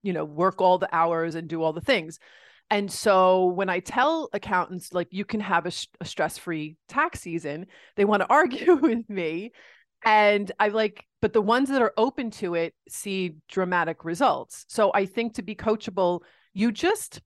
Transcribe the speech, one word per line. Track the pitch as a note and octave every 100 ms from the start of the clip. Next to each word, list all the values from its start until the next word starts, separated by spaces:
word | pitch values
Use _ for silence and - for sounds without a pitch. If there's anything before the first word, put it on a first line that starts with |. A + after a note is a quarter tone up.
you | G3+
know, | E3+ D#3
work | D3 F#3 F#3
all | F#3+ F#3
the | F#3
hours | E3 E3+ E3 E3
and | E3 E3
do | E3
all | D#3+
the | D#3+
things. | - A#3 D#3+ - _ - - _ _
And | G#3 G3+
so | - A3+ F#3+ F#3 F#3 F#3
when | F3+ F#3+
I | F3+
tell | - - C#4 E4 D4
accountants, | G#3 G#3 F#3+ F3 F3+ -
like, | F3+ F3
"You | F#3
can | G3+ A3
have | G3 F3
a, | E3+
sh-, | - - _
a |
stress-free | - - D#3 - - D#3+ D3+ D#3+ _
tax | C4 E4 -
season," | - E3 D3+ D3+ F#3 - - -
they |
wanna | G3+ G#3 -
<laughs> |
argue | C#4 D#4 B3 -
with | E4 C#4+ A3+ A3+
me. | G3 E3 E3 A3+ _ - _ _ _
And | A3+ G#3+ G#3 G#3 G3 -
I, | G#3+
like, | G#3+ G#3+ - - _
but | G#3+
the | A3
ones | G3+ A#3 C4+
that | C4+
are | A3+ -
open | A#3+ C#4+ A#3
to | - F#3
it | E3+ E3 _ _
see | - G3+ F#3+ F3+ D#3 _
dramatic | - F3+ F3+ E3 E3
results. | E3 E3+ C4 B2+ B2 - -
So | - G3+
I | G3+ G3
think | - A#3 A3+
to |
be | F#3+
coachable, | G#3 - G#3+ - F#3+ F3+ F3 _ _ _
you | F#3+ A3+
just | A3 F4 G#4+ - -